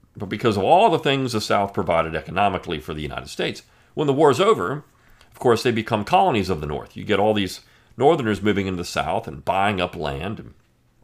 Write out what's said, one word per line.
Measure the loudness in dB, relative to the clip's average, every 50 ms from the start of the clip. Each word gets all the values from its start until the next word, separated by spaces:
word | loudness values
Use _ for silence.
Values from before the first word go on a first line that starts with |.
| _ _ -14
but | -12 -8 -8
because | -6 0 0 2 2
of | 2 4
all | 4 6 6 6 4
the | 2 2
things | 0 0 0 0 -2 -2 -2
the | -4
South | -2 0 0 0 0 0 -2
provided | -4 -2 0 2 0 0 0 -2
economically | -6 -6 -6 -2 0 0 0 0 -2 -6 -6 -6 -6
for | -6 -8 -8
the | -8
United | -8 -8 -8 -10 -12 -12
States. | -8 -6 -6 -6 -6 -8 -14 _ _ _ _ _ -6
When | -4 0 0
the | 2
war's | 4 6 6 6 6
over, | 6 4 4 2 2 -4 -6 -8 -10 _ _ _ _ _ -20 _ -20 _
of | -10 -2
course, | 2 4 4 4
they | 4 0
become | 0 0 0 -2 -2 -2 -2
colonies | 2 2 2 4 4 2 0 0 0
of | -2 -4
the | -4 -6
North. | -6 -8 -8 -10 -14
You | -10 -4
get | -2 0 2
all | 2 2 2
these | 2 0 -4 -6 -10 -18 _ _ _ _ _ -4 2
Northerners | 4 4 4 4 2 0 -2 0
moving | 0 0 0 0 0 -4
into | -4 -6
the | -6
South | -6 -4 -4 -2 -2 -2 -4 -4 -8
and | -12 -12 -6
buying | -4 -2 0 0 0 0 0
up | -2 -4 -4
land | -6 -6 -6 -6 -6 -6 -8 -10 -10
and | -12 -18 -20 _ _ _ _ _ _ _ _ _